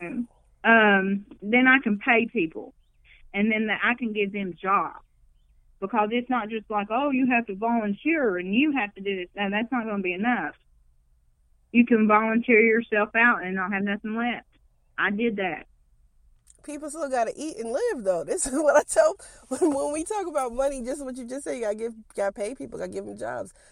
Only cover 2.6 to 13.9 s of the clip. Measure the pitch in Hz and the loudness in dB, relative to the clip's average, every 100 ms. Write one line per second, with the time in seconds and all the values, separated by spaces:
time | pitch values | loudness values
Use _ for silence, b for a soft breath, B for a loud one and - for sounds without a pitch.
2.6 | - - _ _ b b - 202 220 214 | -14 -18 _ _ b b -8 -2 0 0
3.6 | 220 180 208 240 233 208 196 202 190 160 | -2 0 0 0 -2 -2 -2 -4 -6 -4
4.6 | 190 196 160 - - _ _ _ _ _ | 0 0 0 -8 -20 _ _ _ _ _
5.6 | _ _ 190 226 208 240 247 247 214 226 | _ _ -2 0 2 0 0 -2 -2 -8
6.6 | - 208 202 233 285 254 262 233 233 190 | -4 -4 -2 -2 0 2 2 2 0 -2
7.6 | 226 233 208 202 302 330 240 180 185 220 | 0 0 0 -2 -2 0 0 -2 -2 0
8.6 | 311 269 202 196 196 190 180 196 196 208 | 2 0 -4 -6 -6 -6 -6 -4 -2 -2
9.6 | 233 254 220 202 180 180 240 220 151 - | -2 -4 -4 -4 -4 -2 -2 -2 -4 -10
10.6 | _ _ _ _ _ _ _ _ _ _ | _ _ _ _ _ _ _ _ _ _
11.6 | _ 233 240 226 214 214 220 220 240 214 | _ 2 4 4 6 4 4 0 4 6
12.6 | 226 226 233 214 214 226 240 190 180 190 | 6 2 0 0 0 2 4 2 -2 -4
13.6 | 185 196 202 | -2 -2 -2